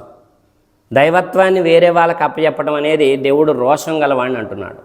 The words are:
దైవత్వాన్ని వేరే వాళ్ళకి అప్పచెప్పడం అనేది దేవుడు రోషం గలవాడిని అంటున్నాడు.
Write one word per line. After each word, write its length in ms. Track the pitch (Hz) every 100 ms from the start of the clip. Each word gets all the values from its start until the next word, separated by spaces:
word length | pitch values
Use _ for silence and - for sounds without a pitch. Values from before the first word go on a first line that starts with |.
| - - _ _ _ _ _ _ -
దైవత్వాన్ని 680 | 135 151 175 180 185 190 190
వేరే 280 | 165 165 175
వాళ్ళకి 340 | 170 165 170
అప్పచెప్పడం 500 | 151 156 156 147 147
అనేది 440 | 151 151 156 139 135
దేవుడు 340 | 135 143 156
రోషం 520 | 131 123 151 165 160
గలవాడిని 340 | 143 131 127 123
అంటున్నాడు. 380 | 104 98 92 -